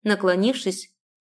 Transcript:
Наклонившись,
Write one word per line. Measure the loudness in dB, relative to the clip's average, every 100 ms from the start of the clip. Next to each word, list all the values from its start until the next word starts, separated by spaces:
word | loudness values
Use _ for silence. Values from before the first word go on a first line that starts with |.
Наклонившись, | 0 0 2 2 0 0 -4 -6 -12 _ _ _